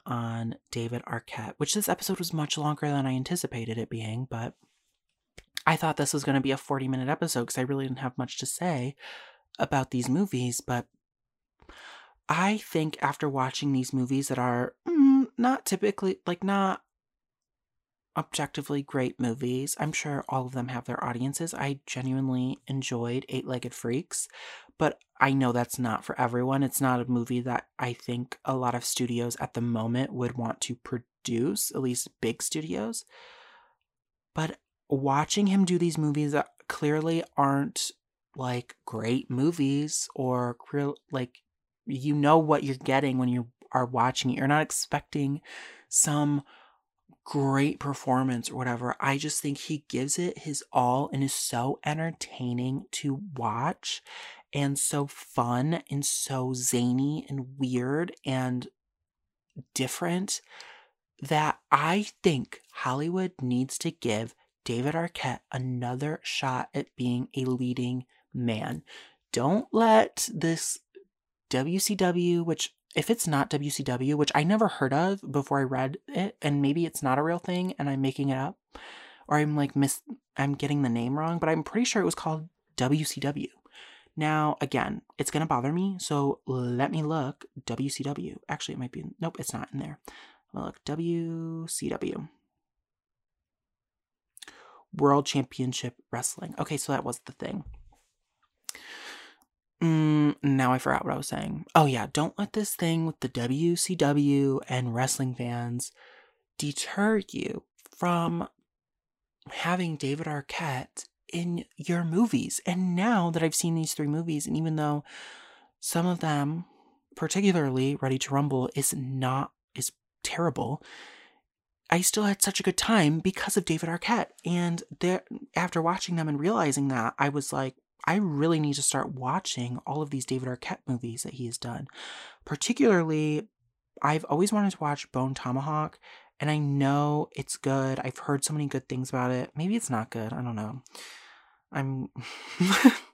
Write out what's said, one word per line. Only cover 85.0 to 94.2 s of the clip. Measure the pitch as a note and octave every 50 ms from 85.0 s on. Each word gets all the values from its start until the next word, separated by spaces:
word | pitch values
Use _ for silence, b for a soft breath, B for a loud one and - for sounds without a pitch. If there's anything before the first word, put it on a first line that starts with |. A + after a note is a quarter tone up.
| - _ -
it's | - D3 -
gonna | - D3 D#3+
bother | D#3+ D3 B2 A#2+ C#3 D#3+
me, | F3 F#3+ G3 F#3+ F3+
so | - - D#3 C#3+ C#3 C#3 C#3 - _
let | - C3 B2+ B2 B2 B2 A#2+ C3+ C#3+
me | C#3+ D#3+ D3+
look. | D3 D#3+ D#3+ C3+ C3+ C#3+ _ - - _ C#3 -
W | - A#2 A#2 C3+ C#3+
C | - - C3
W. | C#3 D3 - - - - - _
Actually, | - D#3 - - - -
it | -
might | B2+ - -
be, | D#3+ D3+ E3+ - -
nope, | D#3+ E3 - -
it's | - - -
not | - - - -
in | C3+
there. | - D3+ D3 - _ B
I'm | B B B B B B B B -
gonna | - -
look. | - - - _
W | - D3 D#3+ E3+ E3+ E3+ E3+ E3 E3 E3 E3 E3 E3 E3 E3 E3
C | E3 - - - -
W. | - - - - - - D3+ D#3+ _ _ _ _ _ _ _ _ _ _ _ _ _ _ _ _ _ _ _ _ _ _ _ _ _ _ _ _ _ _ _ _ _ _ _ _ _ _